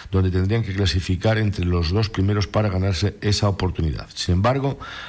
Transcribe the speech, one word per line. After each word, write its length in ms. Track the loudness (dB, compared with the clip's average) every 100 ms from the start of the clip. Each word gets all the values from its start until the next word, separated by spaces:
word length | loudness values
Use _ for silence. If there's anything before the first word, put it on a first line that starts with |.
| -2
donde 200 | 0 2
tendrían 340 | 2 2 0
que 100 | -2
clasificar 640 | 0 0 0 0 0 0 2
entre 260 | 0 0 0
los 240 | 0 2
dos 180 | 0 0
primeros 400 | 0 0 2 0
para 200 | 0 0
ganarse 480 | 0 0 0 -2 -2
esa 280 | -2 2 0
oportunidad. 600 | 0 -2 -2 -2 -4 -8
Sin 200 | -6 0
embargo, 460 | 2 2 2 -2 -4 -10 -14